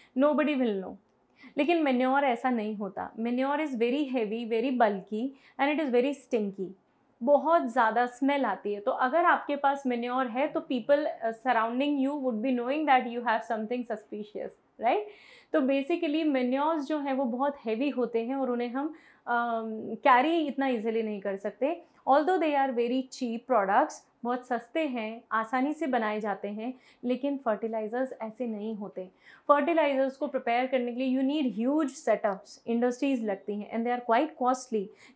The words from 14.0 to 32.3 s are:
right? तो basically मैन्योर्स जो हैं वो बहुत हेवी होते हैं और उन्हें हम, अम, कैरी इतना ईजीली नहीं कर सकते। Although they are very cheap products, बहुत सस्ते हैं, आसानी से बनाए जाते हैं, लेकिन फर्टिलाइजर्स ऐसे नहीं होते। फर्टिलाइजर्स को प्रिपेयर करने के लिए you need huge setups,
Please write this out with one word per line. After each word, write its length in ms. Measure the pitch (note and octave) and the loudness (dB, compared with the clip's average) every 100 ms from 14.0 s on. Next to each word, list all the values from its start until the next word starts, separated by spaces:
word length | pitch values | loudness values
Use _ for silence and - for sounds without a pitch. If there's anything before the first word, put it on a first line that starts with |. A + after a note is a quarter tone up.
| - G#3 G#3 - - - _ - | -8 -12 -10 -10 -10 -12 _ -4
right? 180 | A3+ F4+ G#4 - - - _ | 0 0 -2 -12 -20 -20 _
तो 80 | D#4 | 0
basically 640 | C4 C#4 C#4 E4+ E4 D4+ D#4 | 2 2 0 -2 0 0 2
मैन्योर्स 600 | C4+ B3 C4+ D4 E4 C#4 | 2 2 2 0 0 -2
जो 120 | D4+ | -2
हैं 140 | C#4 | -2
वो 120 | C4 | 0
बहुत 320 | C4+ A#3+ C#4 C#4 | -2 0 -2 -2
हेवी 260 | A#3 A3 C#4+ | -4 -2 -2
होते 340 | B3+ A#3 A3+ | 0 -2 -2
हैं 100 | A#3 | -2
और 160 | C4+ C4 | -2 -2
उन्हें 180 | A#3+ A#3+ | -2 -2
हम, 180 | A#3+ D4+ D#4 - - - | -4 -6 -8 -18 -16 -4
अम, 440 | A#3+ A#3+ A3+ A3+ A3 - | -2 0 -2 -4 -8 -8
कैरी 440 | A3+ C#4+ B3 C#4+ E4+ | 0 6 6 6 2
इतना 280 | D4 C4+ C4+ | 0 0 0
ईजीली 360 | A#3+ G#3+ A3 | 0 -2 -2
नहीं 180 | A3 G#3 | -2 -4
कर 160 | G3+ G3 | -4 -4
सकते। 460 | G#3 G3 C4+ F4 - _ - | -6 -2 -2 -2 -8 _ 2
Although 300 | C#4 D#4 F#4 | 4 4 2
they 280 | D#4+ C#4+ C4+ | 2 2 2
are 120 | A#3 | 0
very 240 | A#3+ C4 B3+ | 0 0 -4
cheap 260 | - B3 A3+ - | -6 -6 -6 0
products, 420 | A#3+ G3 G#3 D#4 - - _ | 2 4 4 2 -2 -20 _
बहुत 220 | A#3 B3 B3 | -4 -4 -4
सस्ते 340 | A#3+ - E4 | -6 -4 -2
हैं, 420 | D#4 B3 A3 A3+ - | -2 -4 -6 -10 -6
आसानी 400 | A3 A3 B3+ C4+ | -4 -2 0 0
से 140 | D4+ D#4+ | 0 -2
बनाए 340 | B3 G#3+ G#3+ | 0 0 -2
जाते 280 | G#3+ G3 G3+ | -4 -4 -6
हैं, 260 | G#3 A#3 B3+ - _ | -8 -8 -10 -16 _
लेकिन 320 | B3 B3+ C#4+ C#4 | -4 -2 -2 -2
फर्टिलाइजर्स 760 | B3+ G#3 A3+ A3 A3 A#3 C4 - | -2 -2 -2 -4 -4 -4 -4 -6
ऐसे 240 | A3 G#3+ B3 | -12 -8 -6
नहीं 300 | G#3+ G#3+ G#3+ | -6 -6 -8
होते। 320 | G3+ - F#3 _ - - - | -8 -10 -14 _ -20 -8 4
फर्टिलाइजर्स 680 | C#4+ C4 E4 D4 C4+ C4+ C4 | 4 6 4 4 2 0 0
को 100 | D4 | -4
प्रिपेयर 400 | C4 B3+ A#3 C4 | -2 0 0 2
करने 260 | C4 A#3+ | 0 -2
के 80 | A#3+ | -2
लिए 180 | C4 B3+ | 0 2
you 100 | C4+ | 2
need 300 | D4+ C4 G3 | 0 0 0
huge 480 | A#3+ D4+ D4 - - | 0 2 0 -2 0
setups, 580 | G#3+ G#3+ | 0 0